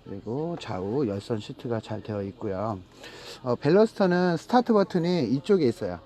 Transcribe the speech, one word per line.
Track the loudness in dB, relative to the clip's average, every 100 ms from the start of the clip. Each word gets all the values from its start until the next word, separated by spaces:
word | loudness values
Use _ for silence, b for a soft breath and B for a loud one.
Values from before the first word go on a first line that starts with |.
그리고 | -14 -12 -8 -6 -6 -8
좌우 | -8 -6 -2 -2 -2
열선 | -4 -4 -6
시트가 | -6 -12 -6 -6
잘 | -4 -10
되어 | -6 -6
있고요. | -6 -6 -6 -4 -4 -6 -10 B B B B B
어, | -4 0
벨로스터는 | 4 4 4 2 2 4 2 0
스타트 | 2 2 4
버튼이 | 2 4 0 0 0 0
이쪽에 | 0 2 4 4
있어요. | 0 -6 -6